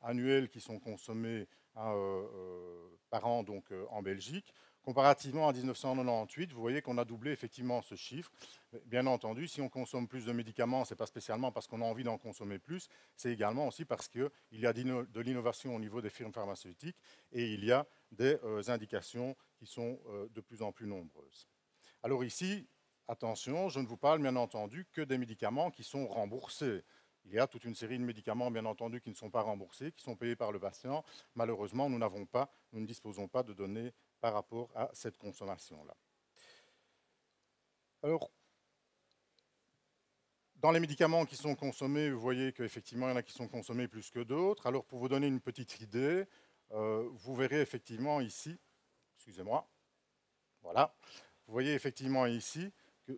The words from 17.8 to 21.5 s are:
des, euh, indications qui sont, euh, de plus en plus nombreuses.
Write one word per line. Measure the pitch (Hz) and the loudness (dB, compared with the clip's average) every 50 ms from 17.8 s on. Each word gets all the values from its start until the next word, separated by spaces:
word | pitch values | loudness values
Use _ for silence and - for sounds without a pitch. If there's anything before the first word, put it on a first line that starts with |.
| 147 - _ _ _ - | 6 2 _ _ _ -10
des, | - 98 120 135 151 - 123 | -2 4 4 6 6 4 2
euh, | 110 107 104 101 117 | -2 -2 -2 0 0
indications | 123 113 107 104 - 101 - - - 120 123 131 135 - _ _ _ - | 0 0 0 -2 -4 -4 -4 -4 -6 -4 -4 -4 -6 -8 _ _ _ -20
qui | 117 | -18
sont, | - - - 117 117 127 131 - 117 | -12 -8 -4 -4 -4 -4 -6 -8 -8
euh, | 104 101 98 117 | -8 -8 -8 -8
de | 113 113 | -10 -12
plus | 104 - 120 107 113 | -14 -12 -8 -6 -6
en | 104 95 | -6 -6
plus | - 113 | -6 -6
nombreuses. | 104 101 95 85 78 - 76 71 69 - - - _ | -6 -6 -6 -8 -12 -16 -20 -20 -20 -20 -20 -20 _